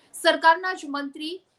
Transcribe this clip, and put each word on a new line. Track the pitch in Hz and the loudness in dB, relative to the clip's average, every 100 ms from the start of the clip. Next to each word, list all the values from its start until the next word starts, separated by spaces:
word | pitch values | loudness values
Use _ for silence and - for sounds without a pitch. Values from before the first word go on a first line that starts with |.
| _ - | _ -2
સરકારના | 339 320 330 330 370 | 0 4 4 4 0
જ | 370 302 | -6 -8
મંત્રી | 285 285 311 302 370 _ | -8 -8 -10 -10 -10 _